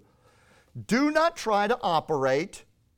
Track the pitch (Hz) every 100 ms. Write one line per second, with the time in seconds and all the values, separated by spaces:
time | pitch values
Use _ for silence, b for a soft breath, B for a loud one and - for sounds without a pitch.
0 | b b b b b b b 123 104 226
1 | 294 311 330 - 220 202 208 247 202 160
2 | 151 151 131 135 185 - - _ _